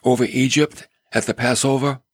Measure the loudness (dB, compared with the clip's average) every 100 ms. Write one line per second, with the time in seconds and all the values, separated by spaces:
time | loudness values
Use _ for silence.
0 | 2 2 0 0 0 2 0 -4 -20 _
1 | _ -4 -2 -2 -2 0 0 0 -2 -4
2 | _